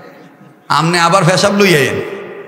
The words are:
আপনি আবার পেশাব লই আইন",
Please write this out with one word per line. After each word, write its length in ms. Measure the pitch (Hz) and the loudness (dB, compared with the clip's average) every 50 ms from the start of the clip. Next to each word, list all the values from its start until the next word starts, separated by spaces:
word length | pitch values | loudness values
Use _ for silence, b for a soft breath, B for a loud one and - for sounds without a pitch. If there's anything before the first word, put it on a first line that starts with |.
| - - - - - - - _ - - - _ _ - | -20 -20 -20 -20 -20 -20 -20 _ -20 -20 -20 _ _ -2
আপনি 280 | 143 143 160 165 175 175 | -2 0 0 0 0 0
আবার 240 | 170 170 190 190 165 | 0 2 2 2 2
পেশাব 300 | 170 185 180 196 202 202 | 2 2 2 0 0 2
লই 180 | 202 202 185 165 | 2 2 4 4
আইন", 220 | 143 131 107 - - - - - - - - - - - | 2 2 0 -2 -6 -8 -10 -12 -14 -14 -16 -16 -18 -18